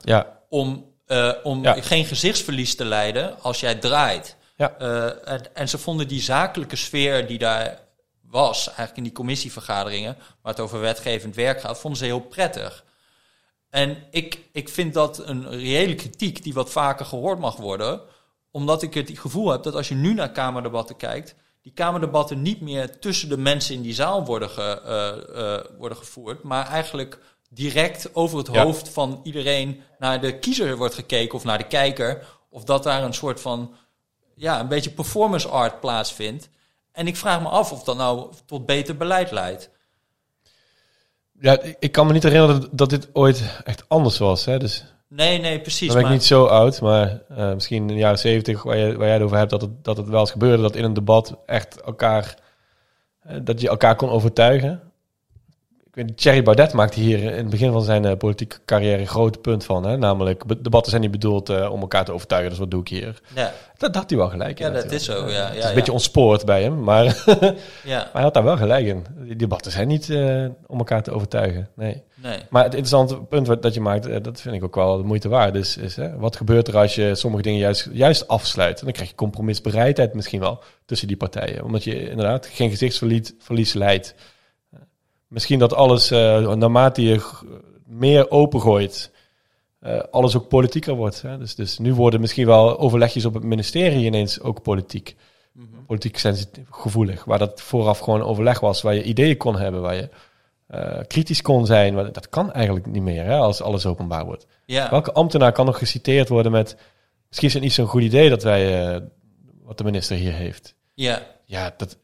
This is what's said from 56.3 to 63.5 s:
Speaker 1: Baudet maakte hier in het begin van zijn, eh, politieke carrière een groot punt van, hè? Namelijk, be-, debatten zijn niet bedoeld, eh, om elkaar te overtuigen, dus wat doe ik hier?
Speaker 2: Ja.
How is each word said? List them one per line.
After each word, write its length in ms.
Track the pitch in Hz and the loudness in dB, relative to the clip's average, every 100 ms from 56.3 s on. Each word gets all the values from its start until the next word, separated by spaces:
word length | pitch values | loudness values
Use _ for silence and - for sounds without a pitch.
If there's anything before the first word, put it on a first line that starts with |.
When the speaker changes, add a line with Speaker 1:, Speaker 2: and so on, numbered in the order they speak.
| 135 | 6
Speaker 1:
Baudet 300 | 113 110 151 | 8 8 8
maakte 280 | 120 104 110 | 6 2 4
hier 180 | 113 107 | 2 2
in 100 | 107 107 | 0 -4
het 140 | 113 | -2
begin 220 | 104 131 | 0 2
van 100 | 113 | 2
zijn, 220 | 107 107 | 2 2
eh, 120 | 104 95 | 2 0
politieke 420 | 107 104 107 - | 0 -2 -6 -10
carrière 360 | - 107 104 101 | 0 2 2 0
een 60 | 98 | -2
groot 340 | 113 113 110 | 0 0 0
punt 240 | - 110 | -2 -4
van, 200 | - 92 92 | -2 -2 -2
hè? 100 | 131 | 0
Namelijk, 480 | 107 98 92 95 110 | 2 2 0 -2 -4
be-, 140 | 110 | -6
debatten 280 | 123 113 107 | 2 4 4
zijn 120 | 113 | 0
niet 80 | 107 | -2
bedoeld, 380 | 101 107 101 101 | -2 0 -2 -2
eh, 240 | 95 98 | -2 -2
om 80 | 101 | -4
elkaar 240 | 95 98 | -2 -2
te 80 | 92 | -2
overtuigen, 380 | 90 - 90 90 | -6 -2 -2 -2
dus 80 | 87 | -6
wat 120 | 95 | -4
doe 100 | 90 | -4
ik 80 | 90 | -6
hier? 320 | 92 110 110 _ | -8 -10 -14 _
Speaker 2:
Ja. 180 | 127 117 | -6 -6